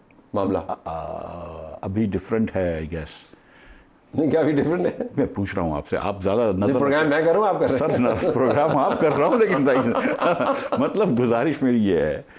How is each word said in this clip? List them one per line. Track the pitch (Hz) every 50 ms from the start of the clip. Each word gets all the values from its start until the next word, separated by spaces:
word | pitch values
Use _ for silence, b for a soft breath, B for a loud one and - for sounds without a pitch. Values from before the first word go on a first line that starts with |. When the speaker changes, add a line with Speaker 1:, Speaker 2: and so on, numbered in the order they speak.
| _ _ _ - _ _ -
Speaker 1:
मामला? | 104 98 98 95 87
Speaker 2:
अ, | 80 - - - -
अ, | - 80 80 78 78 80 82 - - 85 87 85 82 82 78 80 78 76 - -
अभी | 101 95 107 110
डिफरेंट | 101 92 92 - - 113 110 113 107
है, | - 95 92 87 82 80 80 78
I | 82
guess। | 80 76 78 - - - - B B B B B B B B B B B B _ _ _ _ - 131
Speaker 1:
नहीं, | 156 147
क्या | 156 160
अभी | 156 151 156
डिफरेंट | 143 - 143 165 180 175
है? | - - - 240 247 -
Speaker 2:
मैं | - 135 - -
पूछ | - 101 95 -
रहा | 98 87
हूँ | 82 76
आपसे, | 73 69 - -
आप | - - 98 101 98
ज़्यादा | 90 98 98 117 120 110
Speaker 1:
नहीं, | 95 92 101
Speaker 2:
नज़र | 117 139
Speaker 1:
प्रोग्राम | 127 139 139 139 151 156
मैं | 151 143 156 160
कर | 165
रहा | 170 196
हूँ, | 214
आप | 202 180 156
कर | 160 123
रहे | 135 123 147 160
हैं। | - - - - 113
Speaker 2:
सर, | - - 185
न-, | 139
प्रोग्राम | 117 131 120 - 147 147 160
आप | 143 - 135 190 - -
कर | - 151
रहा | 143 135 147
हूँ, | - 254 240
लेकिन | 220 190 185 151 135
सही, | 135 127 127 247 240
<laughs> | 220 - - 294 294 - - 170 175 - - - 269 269 - - - - 135
मतलब, | 156 - 190 - 185 123
गुजारिश | 113 127 120 117 113 123 160 143 - 135
मेरी | 127 123 117
ये | 107 98 90 80
है | 73 78 71 - - B B